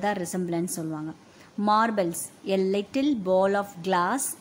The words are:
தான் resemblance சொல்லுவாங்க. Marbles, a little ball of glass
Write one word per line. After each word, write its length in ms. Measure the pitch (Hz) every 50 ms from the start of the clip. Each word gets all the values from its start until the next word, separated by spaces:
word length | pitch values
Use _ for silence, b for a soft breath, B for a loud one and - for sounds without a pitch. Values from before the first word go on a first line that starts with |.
| 185
தான் 120 | 202 208 196 180
resemblance 500 | 170 - 185 185 175 170 170 170 180 - -
சொல்லுவாங்க. 340 | 165 160 156 151 156 160 160 - B B B B B B B - 202 208
Marbles, 500 | 208 214 226 233 220 202 185 170 170 - - - - - - - 190
a 40 | 190 190 190 190
little 340 | 202 202 - - 269 269 294 294 226 185 185
ball 240 | 185 185 190 196 196 202 202
of 80 | 196 - 175 165 190
glass 360 | 190 175 175 185 226 277 - - - -